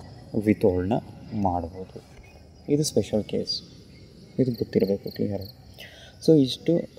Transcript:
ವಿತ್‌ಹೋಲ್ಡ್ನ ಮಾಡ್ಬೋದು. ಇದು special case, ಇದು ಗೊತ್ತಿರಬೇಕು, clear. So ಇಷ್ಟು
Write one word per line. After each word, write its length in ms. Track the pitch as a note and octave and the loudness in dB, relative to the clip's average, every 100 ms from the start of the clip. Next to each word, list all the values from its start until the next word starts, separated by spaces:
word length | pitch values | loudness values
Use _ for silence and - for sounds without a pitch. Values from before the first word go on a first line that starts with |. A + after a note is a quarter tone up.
| - - - A2+ G#2 | -4 -16 -6 0 2
ವಿತ್‌ಹೋಲ್ಡ್ನ 480 | G#2 G#2+ F2+ F#2 B2 - - - A2 | 4 4 4 2 -2 -2 -14 -8 -2
ಮಾಡ್ಬೋದು. 800 | G2 F2 E2+ F#2+ F#2 - - - - - - - - | 0 -2 -4 -10 -14 -16 -18 -20 -20 -20 -20 -14 -2
ಇದು 140 | D3 | 0
special 400 | D3+ - G2 A2 | 2 0 0 -2
case, 380 | - G#2 - - - - - - - - - - | -2 -4 -4 -6 -10 -20 -20 -20 -20 -20 -6 -2
ಇದು 120 | B3+ | 0
ಗೊತ್ತಿರಬೇಕು, 600 | A#2 - - G2 - - | 0 0 2 2 0 -4
clear. 300 | - G#2+ G2 G2 - - - - - - - - | -6 -4 -4 -8 -16 -20 -20 -20 -20 -20 0 6
So 120 | D#3 | 6
ಇಷ್ಟು 420 | C3 - - E3+ - | 4 0 0 0 -2